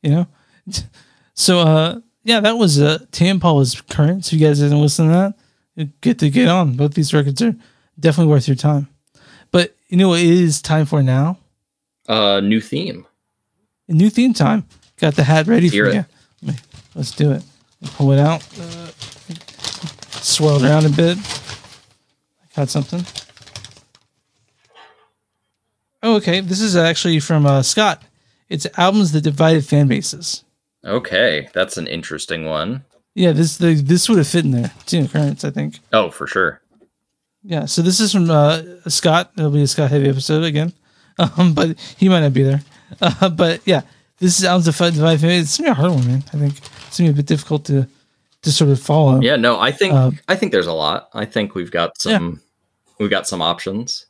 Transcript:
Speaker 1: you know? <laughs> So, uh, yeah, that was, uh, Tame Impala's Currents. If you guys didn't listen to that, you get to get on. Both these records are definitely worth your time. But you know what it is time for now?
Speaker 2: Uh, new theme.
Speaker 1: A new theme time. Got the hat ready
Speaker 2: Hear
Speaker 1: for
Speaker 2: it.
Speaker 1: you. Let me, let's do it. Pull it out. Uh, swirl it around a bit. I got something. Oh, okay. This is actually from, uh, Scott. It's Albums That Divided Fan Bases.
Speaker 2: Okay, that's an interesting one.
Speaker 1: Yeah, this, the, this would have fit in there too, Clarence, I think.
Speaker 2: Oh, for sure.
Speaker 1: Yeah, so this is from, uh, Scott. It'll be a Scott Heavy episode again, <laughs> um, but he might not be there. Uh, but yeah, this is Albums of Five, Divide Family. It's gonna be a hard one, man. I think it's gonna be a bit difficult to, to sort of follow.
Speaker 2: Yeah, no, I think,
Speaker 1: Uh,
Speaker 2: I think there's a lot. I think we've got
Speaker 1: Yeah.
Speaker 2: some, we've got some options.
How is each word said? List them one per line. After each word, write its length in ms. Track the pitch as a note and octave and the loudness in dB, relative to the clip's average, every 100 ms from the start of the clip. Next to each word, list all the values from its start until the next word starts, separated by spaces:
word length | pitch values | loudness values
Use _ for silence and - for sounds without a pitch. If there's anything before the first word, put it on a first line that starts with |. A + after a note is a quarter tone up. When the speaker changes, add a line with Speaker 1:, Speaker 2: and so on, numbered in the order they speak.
Speaker 1:
you 80 | D#3 | 0
know? 160 | D3+ F3 _ _ _ - | 0 -2 _ _ _ -14
<laughs> 80 | G3 - _ _ _ _ - | -12 -12 _ _ _ _ -4
So, 220 | - F3+ | 0 4
uh, 400 | E3 D#3 D#3+ G#3+ - _ | 4 4 2 -4 -18 _
yeah, 160 | A3 A3+ | -2 0
that 180 | G#3 A#3 | 2 2
was, 220 | G3+ C#3+ | 2 4
uh, 180 | D3 D#3 D#3+ | 2 0 -6
Tame 260 | - F3 G3 | 0 0 2
Impala's 440 | F3 D3+ B2+ - - | 2 2 2 -2 -10
Currents. 380 | - D3+ F#3 E3+ | 0 0 0 -2
If 60 | D#3+ | 2
you 60 | D#3 | 2
guys 140 | C#3+ | 4
didn't 200 | C#3+ D3 | 2 2
listen 280 | D3 C#3+ D#3+ | 2 2 2
to 40 | |
that, 220 | E3+ G3 G#3 _ _ _ | 2 0 -4 _ _ _
you 160 | - D3+ _ | -12 -12 _
get 200 | A#3+ A#3 | -2 0
to 100 | D3+ | 0
get 160 | C#3+ B3 | 2 2
on. 280 | F3+ D#3+ B2 | 2 0 0
Both 180 | D3 | -2
these 180 | D3 C#3+ | 0 0
records 300 | D#3 C#3+ C3+ | 0 0 0
are 140 | A#3 A3+ _ _ _ - | -2 -2 _ _ _ -2
definitely 320 | D#3+ D3+ D#3+ | 0 2 4
worth 160 | D3 B2 | 2 2
your 80 | |
time. 320 | C3 D3 D3 C#3+ _ _ _ _ - _ | 0 0 0 -4 _ _ _ _ -20 _
But 240 | F3+ F3 _ _ | -2 -2 _ _
you 80 | F3+ | 2
know 140 | F#3+ | 2
what 100 | E3+ | 4
it 60 | F3 | 4
is 340 | F3 F3 D3 | 4 2 0
time 240 | - D#3 D3+ | -2 -2 0
for 160 | D#3 | 0
now? 360 | C3 B2+ D3 F#3 _ _ _ _ _ _ - | 2 2 0 -4 _ _ _ _ _ _ -4
Speaker 2:
Uh, 300 | A2 G#2 G2 | 0 2 2
new 200 | G2+ A2 | 2 0
theme. 440 | - C#3+ F3+ F2 - _ _ _ _ _ _ _ - | -2 -8 -6 -10 -18 _ _ _ _ _ _ _ -2
Speaker 1:
A 40 | |
new 140 | D#3+ G#3 | 2 2
theme 220 | A3 B3+ | 4 0
time. 320 | - C#3 A3 - _ _ _ | 2 0 0 -4 _ _ _
Got 160 | D#3 D3 | -2 2
the 80 | |
hat 240 | C#3 D#3 D#3+ | 2 2 4
ready 200 | A#3 F3 | 2 4
Speaker 2:
Hear 180 | G2+ G#2 | 2 2
Speaker 1:
for 40 | |
Speaker 2:
it. 40 | - | 0
Speaker 1:
you. 80 | F3 _ _ _ | -4 _ _ _
Let 100 | C#3+ | -10
me, 60 | B2+ _ - _ | -10 _ -20 _
let's 160 | E3 C#3 | -10 -10
do 220 | - D3 | -2 -2
it. 100 | C3+ - _ _ _ D3 - | -2 -8 _ _ _ -18 -2
Pull 160 | C#3 | 2
it 80 | C#3 | 2
out. 260 | D3 D#3+ - - | 2 0 -8 -18
Uh, 340 | E3+ E3+ E3+ - - - - E3 - - - - E3 - - - | -16 -16 -18 -20 -20 -20 -18 -18 -18 -14 -14 -12 -14 -16 -18 -12
swirl 420 | - - D3+ C#3+ | -4 0 2 2
it 40 | C3 | 4
around 160 | D3+ D#3 | 4 2
a 40 | |
bit. 280 | D3 E3+ F3+ | 4 2 0
I 1400 | G3+ - - - - - _ _ _ _ _ _ _ - | -8 -12 -14 -20 -20 -20 _ _ _ _ _ _ _ -6
got 80 | C#3 | -4
something. 360 | D3+ C#3+ F3 F3+ - - _ - - - - _ _ _ _ _ _ _ _ _ _ - _ _ _ _ _ _ _ _ _ _ _ | -4 -6 -8 -8 -12 -18 _ -20 -20 -20 -20 _ _ _ _ _ _ _ _ _ _ -20 _ _ _ _ _ _ _ _ _ _ _
Oh, 140 | A3+ G#3+ | 0 0
okay. 240 | G3+ F3+ | 0 -4
This 200 | F#3+ F#3+ | -2 -4
is 160 | A3 F3 | 0 2
actually 420 | E3 D#3+ F3 D#3+ | 0 0 0 -2
from, 240 | C#3+ D#3+ | 0 2
uh, 180 | C#3+ C#3 | 2 2
Scott. 400 | C3 - G#3+ D#3 _ _ _ _ _ | 0 0 0 -2 _ _ _ _ _
It's 180 | E3 - - | -10 -8 0
Albums 360 | F3+ G#3 F#3 | 2 2 2
That 100 | D3+ | 0
Divided 420 | D3+ C#3+ D#3+ D#3+ | -2 0 2 2
Fan 240 | C#3 D3 C#3 | 2 2 2
Bases. 560 | C#3 - D3 E3+ - _ _ _ _ | 0 -4 -10 -12 -12 _ _ _ _
Speaker 2:
Okay, 640 | - A2 - F#2 A#2 D2+ - | -6 -6 -2 0 0 0 -4
that's 220 | - F#2+ - | -4 -4 -6
an 80 | D#2+ | -10
interesting 580 | E2 D#2+ D2+ - E2 | -10 -10 -12 -10 -8
one. 400 | D#2 D#2 E2+ C3 - _ _ | -6 -6 -6 -8 -12 _ _
Speaker 1:
Yeah, 180 | - F3+ | -2 0
this, 240 | D3+ D#3+ - | 2 -2 0
the, 180 | E3+ | 0
this 340 | D#3 C#3 F3+ - | 0 2 0 2
would 100 | G#3+ | 0
have 80 | D3 | 2
fit 160 | F3 | -2
in 60 | D3 | -2
there 220 | B2 A#2 - - | -2 -4 -10 -6
too, 200 | F3 C3+ | -2 -2
Clarence, 360 | D#3 C#3+ C#3+ | -2 -4 -4
I 60 | C#3+ | -8
think. 280 | A3 D3+ - _ | -8 -10 -12 _
Speaker 2:
Oh, 180 | A2 F2+ | -2 -2
for 160 | - - | -6 -6
sure. 340 | F#2 F2 - _ _ _ _ _ _ _ _ | -2 -2 -4 _ _ _ _ _ _ _ _
Speaker 1:
Yeah, 220 | G3+ E3 D3 | -8 -8 -4
so 140 | - | -2
this 180 | E3+ F#3 | 0 0
is 120 | G#3+ | 0
from, 180 | G3 E3+ | 0 2
uh, 320 | D#3 D3 D#3+ E3+ - - | 2 2 0 -6 -16 -6
Scott. 420 | - F3 D#3+ F3+ - | -2 0 0 -2 -4
It'll 140 | D#3 | -2
be 120 | D3 | 0
a 40 | C#3 | 0
Scott 240 | - C#3+ | 0 0
Heavy 180 | C#3+ C#3 | 2 0
episode 360 | C3+ - D#3 | -2 -2 -2
again, 280 | E3 D3 E3 - _ _ | -2 -2 -4 -8 _ _
<laughs> 220 | _ - | _ -4
um, 360 | F3 - F3 | -4 2 2
but 240 | D3+ E3 E3 - - | 2 -2 -4 -14 -2
he 120 | F#3+ | 2
might 120 | F3+ | 4
not 120 | D3+ | 2
be 100 | C3 | 2
there. 200 | C3+ C#3 - _ _ - | 0 0 -6 _ _ -4
Uh, 280 | F3+ - F#3+ | -4 0 -2
but 320 | E3 E3+ E3+ | 0 -2 0
yeah, 180 | - E3+ - _ _ _ | 0 -2 -2 _ _ _
this 200 | F#3 F3 | -2 0
is 60 | |
Albums 240 | F#3 F3+ E3 | 0 2 0
of 80 | D3+ | 0
Five, 180 | F3 | 0
Divide 260 | D#3+ D#3+ D#3+ | 2 2 2
Family. 160 | E3 F3+ | 2 0
It's 220 | D#3 - | -2 -2
gonna 100 | D#4 | -2
be 40 | |
a 20 | |
hard 180 | F3 E3+ | 0 0
one, 140 | D3+ B2 | 0 0
man. 180 | C3 C#3 | -2 -4
I 60 | D3 | -4
think 160 | D3 C#3+ - - - | -4 -4 -16 -20 -16
it's 120 | - | 0
gonna 120 | E3+ | 0
be 40 | |
a 20 | C#3+ | 2
bit 100 | C#3+ | 0
difficult 380 | D#3 - D3+ D3 | -4 -2 -6 -2
to, 200 | C#3 B2+ _ _ _ _ _ | -2 -2 _ _ _ _ _
to 100 | - | -4
sort 180 | C#3+ D3+ | 2 2
of 100 | C3+ | 2
follow. 400 | - D3+ D3 C3 | 0 2 4 4
Speaker 2:
Yeah, 160 | A#2+ C#3 | 2 2
no, 220 | A#2 A#2 | 2 2
I 120 | A2+ | 0
think, 220 | C#3+ G3 | 0 2
Speaker 1:
Uh, 160 | C#3 C3 D3 - | 2 2 -2 -4
Speaker 2:
I 80 | G3 | -2
think 160 | G3+ | 0
there's 140 | G#2+ E2+ | 0 0
a 60 | |
lot. 360 | D#2+ D2+ F2 - | -2 -2 -4 -8
I 100 | G#2+ | -10
think 300 | G#2 A#2 G2+ | -6 -4 -4
we've 160 | G2 E2+ | -6 -6
got 220 | F2 E2+ - | -4 -4 -4
Speaker 1:
Yeah. 140 | - G#3+ | -4 -2
Speaker 2:
some, 220 | F2 D#2 _ _ _ _ _ _ | -4 -10 _ _ _ _ _ _
we've 120 | G#2 | -2
got 160 | G2 - | -2 -4
some 120 | F#2+ | -4
options. 640 | D#2+ F2 - G2+ B2+ - - | -4 -4 -6 -8 -8 -12 -14